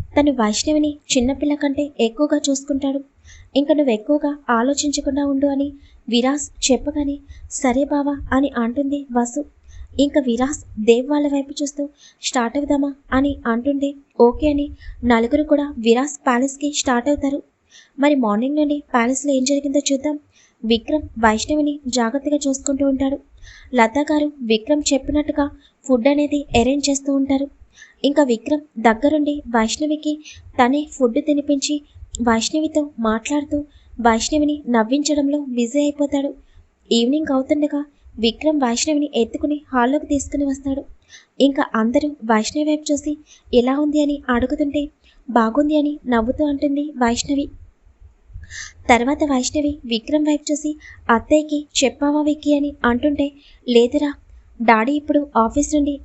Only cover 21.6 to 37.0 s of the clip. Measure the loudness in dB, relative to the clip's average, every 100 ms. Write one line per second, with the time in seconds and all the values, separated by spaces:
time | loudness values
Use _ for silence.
21.6 | 0 -2 -4 -2 -2 -2 -2 -2 0 -4
22.6 | -4 -2 0 0 0 -2 -8 -20 -20 -20
23.6 | -4 2 2 2 0 0 -2 -2 0 0
24.6 | 2 0 0 -2 0 -2 -2 -2 -4 -6
25.6 | _ _ 0 2 2 2 0 -2 -2 0
26.6 | 2 0 0 -2 -2 0 0 0 -2 -10
27.6 | -20 _ -20 _ 0 2 2 0 -2 -4
28.6 | -4 0 2 2 2 2 0 -4 -2 0
29.6 | 0 -2 -2 -2 -4 -6 -8 -20 -6 0
30.6 | 2 0 -4 0 0 2 0 0 0 0
31.6 | 0 -4 -8 -20 -6 0 2 2 0 -2
32.6 | 0 0 -2 -2 -2 -2 -2 -2 -2 -4
33.6 | -6 -14 -16 0 2 2 2 0 0 -2
34.6 | 0 0 2 0 0 0 0 -2 -2 -2
35.6 | 0 0 0 0 -2 -2 -4 -6 _ -20
36.6 | -20 _ -2 0